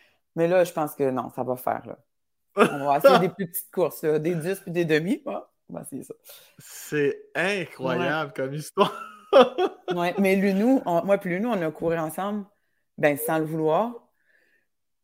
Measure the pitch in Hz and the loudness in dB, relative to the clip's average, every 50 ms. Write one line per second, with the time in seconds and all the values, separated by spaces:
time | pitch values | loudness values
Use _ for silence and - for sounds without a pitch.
0 | _ _ _ _ _ _ - 165 170 170 180 185 175 170 - 170 151 147 - - | _ _ _ _ _ _ -2 0 2 4 4 4 2 2 0 -4 -6 -4 -2 -2
1 | 143 131 127 127 - 131 - - 123 127 127 123 - - 113 - - - - - | -2 0 -2 -2 -6 -6 -6 -6 -6 -6 -6 -4 -2 -4 -4 -4 -6 -14 -18 -18
2 | _ _ _ _ _ _ _ _ _ _ - 196 214 - - 143 139 143 139 151 | _ _ _ _ _ _ _ _ _ _ 2 2 2 2 2 -2 0 0 2 6
3 | - 277 254 226 185 180 - - - - - - - - - 190 170 139 - - | 6 8 8 6 4 2 -2 -4 -8 -8 -8 -10 -12 -6 -2 -2 -2 -2 -2 -2
4 | - 156 151 151 151 170 180 165 147 180 196 190 - 185 165 175 170 151 156 151 | -2 0 0 0 0 -2 -4 -4 -4 -6 -6 -6 -8 -6 -2 -2 0 2 2 2
5 | 165 185 269 - - - 202 - - _ _ _ _ - - - - - - 131 | 2 0 -4 -4 -4 -8 -10 -10 -10 _ _ _ _ -16 -14 -14 -14 -12 -14 -14
6 | - - - _ _ - - - - - _ - - - - - - - 156 147 | -14 -14 -18 _ _ -20 -20 -20 -20 -20 _ -20 -20 -20 -18 -18 -12 -6 -2 -2
7 | 143 139 135 - - - - 143 170 190 208 196 165 - - - 127 131 127 123 | 0 0 -2 -4 -10 -10 -6 -4 -2 -2 -2 -4 -6 -8 -10 -8 -6 -4 -2 -2
8 | 127 139 151 160 156 143 143 - 131 135 143 151 147 - - 190 202 - - - | -2 -2 -2 -4 -6 -6 -6 -8 -6 -6 -6 -10 -10 -2 2 2 2 2 0 -8
9 | - - - - - - - 277 254 247 - - 359 - - - - - 359 175 | -14 -16 -18 -16 0 6 8 8 8 8 4 -2 -2 -2 -4 -6 -8 -6 -2 -2
10 | 175 180 175 196 202 190 190 196 190 202 190 196 214 247 269 269 - - 170 170 | -2 0 0 2 2 2 4 2 2 2 2 2 4 4 2 2 2 0 0 0
11 | - 190 202 196 196 180 170 185 220 247 226 190 165 160 156 - 165 170 165 165 | 2 2 0 0 0 -2 -4 -2 -2 -2 -2 -2 -2 -4 -4 -4 -4 -2 -2 -2
12 | 160 160 - - 185 208 208 208 196 - _ _ _ _ _ _ _ _ _ - | -4 -6 -6 -6 -6 -4 -6 -6 -8 -12 _ _ _ _ _ _ _ _ _ 0
13 | 160 147 143 135 151 160 160 160 156 151 160 160 156 156 156 175 214 240 240 - | 0 2 2 0 -2 -2 0 0 -2 -2 -2 -2 0 0 2 0 0 -2 -6 -12
14 | _ _ _ _ _ _ _ _ _ _ _ _ _ _ _ _ _ _ _ _ | _ _ _ _ _ _ _ _ _ _ _ _ _ _ _ _ _ _ _ _